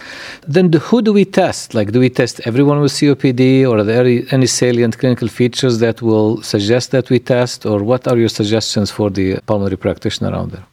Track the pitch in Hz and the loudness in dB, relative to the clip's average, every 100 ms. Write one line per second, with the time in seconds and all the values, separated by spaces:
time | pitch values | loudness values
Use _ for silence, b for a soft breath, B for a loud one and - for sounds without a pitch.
0 | B B B B - 147 185 156 - 240 | B B B B -4 0 2 2 2 0
1 | 220 202 196 196 170 - - 120 104 117 | 2 2 0 0 0 -2 -6 -4 0 2
2 | 127 123 120 - - 117 143 143 143 143 | 2 2 -2 -4 -4 0 2 2 0 0
3 | 147 135 139 123 131 131 131 110 104 117 | 0 2 0 2 2 4 2 2 2 2
4 | 127 120 120 135 123 - 127 120 117 110 | 2 0 0 0 0 0 0 2 0 0
5 | 139 120 113 - 123 - 131 117 117 113 | -2 -2 -4 -2 -2 0 -2 0 0 -2
6 | 117 110 107 113 - 107 101 123 - 135 | 0 2 2 0 -2 -2 0 0 0 -2
7 | 117 123 - 123 123 - 107 104 104 127 | 0 0 2 0 -2 -4 -4 -2 0 -2
8 | - 123 113 - 107 110 - 117 101 - | 0 0 0 0 0 0 -2 -2 -2 -2
9 | 104 95 95 95 - 107 98 92 101 90 | -2 0 -2 -2 -2 -2 -2 -4 -4 -4
10 | 110 - 98 92 90 87 - | -4 -4 -4 -4 -6 -10 -18